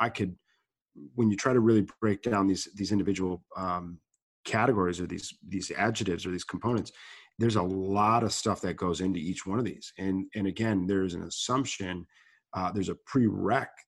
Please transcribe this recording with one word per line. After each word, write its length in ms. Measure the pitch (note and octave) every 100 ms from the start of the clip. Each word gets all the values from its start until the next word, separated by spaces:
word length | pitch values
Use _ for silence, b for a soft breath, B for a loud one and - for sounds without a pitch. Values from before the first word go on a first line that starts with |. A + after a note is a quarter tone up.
I 80 | A#2
could, 260 | - F#2+ F2+ _ _ _ _ _ - C#3
when 160 | B2 A2
you 60 | G2+
try 160 | C3+
to 80 | B2+
really 260 | A2+ A2 F#2+ -
break 220 | A2 G2+
down 260 | A#2+ G#2+ G2
these, 180 | F#2 -
these 160 | G2+ F#2+
individual, 540 | G2+ F#2+ F#2+ F#2 F2 - -
um, 420 | F#2 F2+ F2 F2 _ _ _ _
categories 560 | - A2 A#2 A2 F2+ F2
or 60 | F2
these, 260 | F2 - - -
these 220 | F#2+ F#2
adjectives 560 | D#2+ G#2 A#2 G2 E2+ F#2
or 60 |
these 100 | F2+
components, 480 | - F2+ A2 A#2+ - - B B B B
there's 160 | A#2
a 80 | G#2+
lot 640 | F2+ F#2+ F#2+ G2+ G#2 A#2
of 80 | A2+
stuff 280 | - A2 F#2+
that 120 | F#2+ E2
goes 240 | F#2 E2
into 200 | F#2 F2+
each 260 | D#2 - -
one 140 | G#2
of 40 |
these. 280 | A2+ - - -
And, 280 | F#2+ F#2+ F#2+
and 140 | G#2+ G2
again, 360 | F2+ A2+ G2+
there's 300 | F2+ G2 F#2+
an 80 | F2
assumption, 840 | E2+ - - B2+ B2 - F#2+ F2+ E2 b b b b
uh, 200 | - F#2
there's 160 | G2 F#2
a 80 | - -
prereq 600 | C3+ A2+ G2 F#2+ B2+ B2+ -